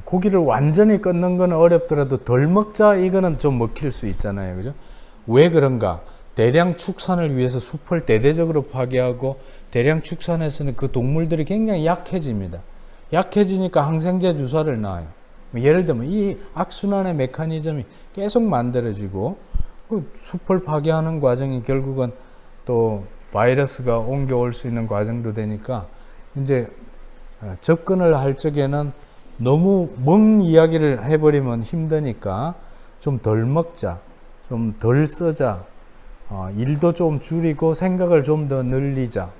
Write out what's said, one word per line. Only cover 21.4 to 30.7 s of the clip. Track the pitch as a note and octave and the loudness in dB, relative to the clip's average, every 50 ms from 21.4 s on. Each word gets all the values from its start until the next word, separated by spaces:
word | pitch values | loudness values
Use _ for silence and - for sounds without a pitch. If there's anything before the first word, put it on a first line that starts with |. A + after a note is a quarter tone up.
| C3+ C3+ C3 B2+ A2 | -2 -4 -4 -4 -2
결국은 | - C3+ C3+ C3 C#3 C3+ C3 B2+ A#2+ - - - - - - - - - - - | -2 -2 -2 -2 -4 -2 -2 -4 -4 -4 -10 -18 -20 -20 -20 -20 -20 -20 -14 -6
또 | - B2 A#2 A2+ A2+ A2 G2+ G2 - - - - - | -2 0 2 2 2 0 -4 -8 -12 -16 -20 -20 -4
바이러스가 | - G#2 A2+ B2 B2+ C#3 C#3+ C3+ - - B2+ A#2+ A#2 A#2 | 0 2 2 4 4 2 0 -2 -4 -4 -2 0 0 0
옮겨올 | A2+ A#2+ C3+ C#3+ C#3 C3 C3 A#2+ A#2+ B2 A#2+ | 0 -2 -2 -2 -2 0 0 0 0 -2 -4
수 | - - | -6 -6
있는 | B2 A#2 A#2 A2+ | -6 -4 -4 -4
과정도 | A2 G#2+ G2+ G#2 A2 A#2 A#2+ A#2 A2+ G#2+ | -2 -2 -2 -2 -2 -4 -4 -4 -4 -4
되니까 | A2+ G#2+ G#2 G#2+ G#2 - - B2+ A2 F2+ - - - - - - - - - - | -4 -4 -4 -6 -6 -6 -8 -8 -8 -8 -12 -16 -20 -20 -20 -20 -20 -20 -12 -8
이제, | C#3 C#3 C3 C#3 B2+ A#2 - - - - - - - - - - - - - - - G#2+ | -6 -2 0 0 0 0 -4 -10 -18 -20 -20 -18 -18 -20 -20 -20 -18 -18 -20 -18 -14 -12
어, | G2+ F#2 - | -12 -12 -6
접근을 | - - E3 E3 - - F#3+ F#3 F3+ E3 D#3+ | 0 0 0 0 2 0 0 4 4 4 4
할 | C3+ C3+ C#3 C3+ C3 | 4 2 0 -2 -2
적에는 | - D#3 D3 C#3+ C#3 C3+ C#3+ D3 D3 C#3+ - - - - - - - - - | -4 -2 0 0 0 0 0 -2 -4 -4 -8 -12 -18 -20 -20 -20 -20 -20 -10
너무 | - A#2 B2 C#3+ D#3 F3 G3 G3 F#3+ F3 C#3+ - B2 B2+ | -4 2 2 4 4 4 4 4 2 2 -2 -4 -2 2
먼 | D3+ F3+ G#3+ G#3+ A3 A3 G#3+ | 4 6 6 8 6 6 6
이야기를 | F#3+ E3 D#3+ D#3+ E3 D#3+ | 4 6 8 8 8 6